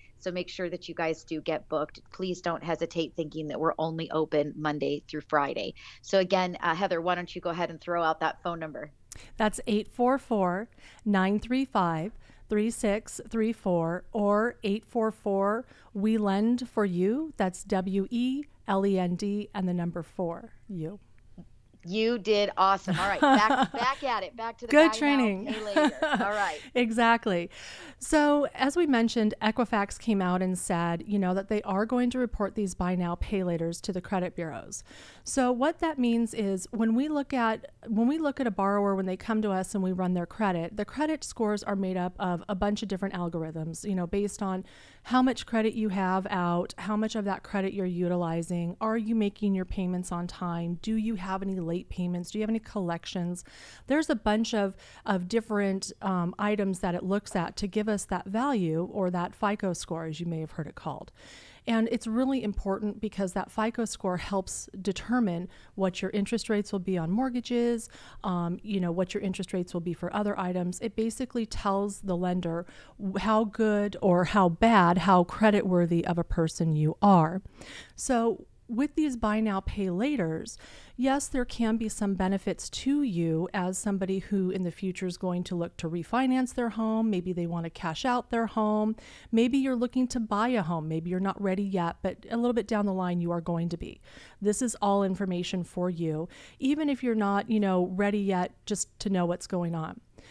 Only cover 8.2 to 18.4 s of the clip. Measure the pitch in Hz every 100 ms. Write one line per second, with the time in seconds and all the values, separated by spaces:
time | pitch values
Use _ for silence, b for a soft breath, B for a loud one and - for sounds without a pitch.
8.2 | 160 - 175 170 156 127 147 - - B
9.2 | B - 214 - - 214 - - 247 262
10.2 | - 220 185 180 226 B B B 214 196
11.2 | 190 208 226 254 269 214 175 160 185 -
12.2 | b b - 214 220 - 214 208 - -
13.2 | - 226 220 233 190 175 165 175 - 220
14.2 | 202 208 233 - 208 208 - 240 220 214
15.2 | 208 196 196 226 B B B 202 214 220
16.2 | 202 196 220 240 247 - 202 175 190 254
17.2 | 320 - 185 180 - 190 190 196 190 233
18.2 | 254 269